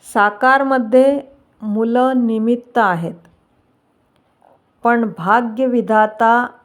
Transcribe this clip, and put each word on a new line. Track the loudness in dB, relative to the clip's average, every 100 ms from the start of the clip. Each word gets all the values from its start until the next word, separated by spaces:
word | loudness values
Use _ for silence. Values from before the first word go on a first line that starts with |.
| -6
साकारमध्ये | 0 0 2 2 2 2 -2 2 2 4 0 -8 _ _ _
मुलं | -6 -4 0 0 0 0 0
निमित्त | 0 -2 -2 -2 -2
आहेत, | 0 -2 -6 -12 _ _ _ _ _ _ _ _ _ _ _ _ _ _ _ _
पण | -2 0 -2 -6
भाग्यविधाता | 0 0 0 -4 -2 -2 0 2 0 0 0 2 -2 -10